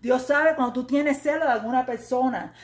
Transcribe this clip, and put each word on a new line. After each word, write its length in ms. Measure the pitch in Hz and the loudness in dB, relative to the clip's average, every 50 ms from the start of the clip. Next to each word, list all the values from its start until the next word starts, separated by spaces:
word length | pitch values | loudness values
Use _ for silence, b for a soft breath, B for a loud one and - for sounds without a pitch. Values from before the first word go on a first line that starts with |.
Dios 220 | 214 240 254 254 254 | -2 0 0 0 2
sabe 320 | - 285 294 311 320 311 | 2 2 4 4 2 2
cuando 180 | 311 254 240 240 | 2 0 -2 -2
tú 100 | 254 254 | -4 -4
tienes 360 | - 269 285 294 294 277 277 | 0 0 0 2 2 0 0
celo 240 | - 294 302 320 320 | 0 -2 0 0 2
de 60 | 285 | 2
alguna 340 | 240 220 214 226 247 254 254 | 0 0 -2 0 0 0 0
persona. 680 | 254 240 226 - - 254 247 254 262 233 180 - - B B | 0 -4 -8 -6 -4 -2 0 0 0 -2 -4 -8 -10 B B